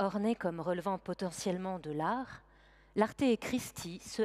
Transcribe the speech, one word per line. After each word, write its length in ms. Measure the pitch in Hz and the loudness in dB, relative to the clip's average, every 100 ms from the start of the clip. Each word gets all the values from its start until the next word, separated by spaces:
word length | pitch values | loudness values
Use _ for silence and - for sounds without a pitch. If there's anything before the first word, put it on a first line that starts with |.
ornés 340 | 196 196 214 | 0 2 0
comme 260 | 240 180 170 | 2 0 0
relevant 380 | 160 175 185 190 | 0 0 0 -2
potentiellement 800 | - 175 185 170 202 180 185 185 | -2 -4 -4 -2 -2 0 -2 -4
de 140 | 151 | -4
l'art, 500 | 151 160 240 254 - - - - - - - | 0 2 0 -4 -10 -20 -20 -20 -20 -6 0
Larté 360 | 220 - 277 | 0 4 4
et 60 | 220 | 4
Christie 640 | - 254 - - 175 175 | 2 -2 -4 -8 -10 -10
se 240 | - - | -8 0